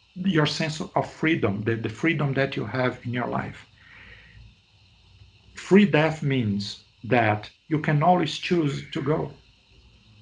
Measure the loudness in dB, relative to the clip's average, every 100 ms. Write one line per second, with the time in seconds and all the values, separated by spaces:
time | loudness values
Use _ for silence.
0 | _ -4 0 2 2 0 -4 -4 -4 -4
1 | -4 -2 0 0 0 -2 -2 -2 -4 -2
2 | -2 0 0 0 -2 -4 -6 -2 -2 -4
3 | -6 -4 -4 -4 -6 -12 -20 _ -20 -20
4 | -20 -20 -20 -20 -20 -20 _ _ _ _
5 | _ -20 -20 _ -20 -18 4 6 8 4
6 | 2 0 -2 0 0 -2 -6 -12 -20 _
7 | 0 2 4 0 -4 -20 _ -2 0 2
8 | 4 4 2 -4 -2 0 0 -4 -8 -6
9 | -2 -2 -4 -12 _ _ _ -20 -20 -20
10 | _ -20